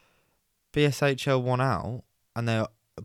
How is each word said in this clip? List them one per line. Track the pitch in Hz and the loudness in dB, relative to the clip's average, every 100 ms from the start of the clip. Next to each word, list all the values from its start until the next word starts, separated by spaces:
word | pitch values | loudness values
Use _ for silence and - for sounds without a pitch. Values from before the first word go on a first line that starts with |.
| _ _ _ _ _ _ _ | _ _ _ _ _ _ _
B | - 147 | 2 2
S | 135 | 2
H | 143 131 - | 0 0 0
L | 131 | 0
won | 123 127 | 2 0
out | 135 104 - 127 - _ _ - | 0 0 -4 -10 -14 _ _ -6
and | 117 | -2
they | 113 - - _ - | 0 -2 -6 _ -18